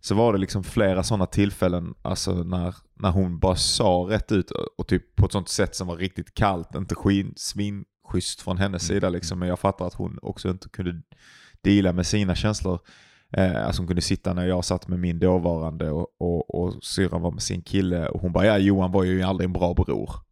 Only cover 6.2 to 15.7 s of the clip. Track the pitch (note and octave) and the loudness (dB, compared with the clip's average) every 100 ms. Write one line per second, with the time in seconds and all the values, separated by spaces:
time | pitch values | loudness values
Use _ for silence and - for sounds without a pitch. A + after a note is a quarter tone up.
6.2 | F2 - G#2+ F#2 E2 - F2 - F#2+ G2 | -10 0 2 2 -4 -8 -6 -2 2 2
7.2 | F#2+ - - G2 G2+ G2+ - _ _ F#2 | 0 -8 -10 -6 -6 -6 -14 _ _ -4
8.2 | - - - F#2 G2 F#2 - G2 F#2 F2 | -4 -8 -6 -2 -2 -2 -2 0 0 -2
9.2 | D#2+ F#2 F2+ F2+ G2 - F2+ - F#2 E2+ | -4 -4 -2 0 -2 -2 -6 -6 -10 -8
10.2 | - F#2+ F#2 F2+ - - F2+ E2+ - _ | -10 -6 -4 -6 -8 -8 -6 -6 -12 _
11.2 | - - - _ G2+ G2+ F#2 F2 F2+ G#2+ | -20 -20 -20 _ 4 6 6 2 0 0
12.2 | G2 F2 G#2+ G#2+ F#2+ F2 _ - - _ | 0 0 0 -2 -4 -4 _ -20 -20 _
13.2 | _ - F#2 A#1 G#1+ - F2 F2 - F#2+ | _ 2 2 2 -2 -2 0 -2 0 -2
14.2 | F#2+ F2+ F2+ F2+ F2 F2+ - F2+ F2 E2+ | -2 -2 0 0 0 -4 -2 -2 -2 2
15.2 | F2+ F2+ F2 E2 D#2+ | 2 4 2 -2 -4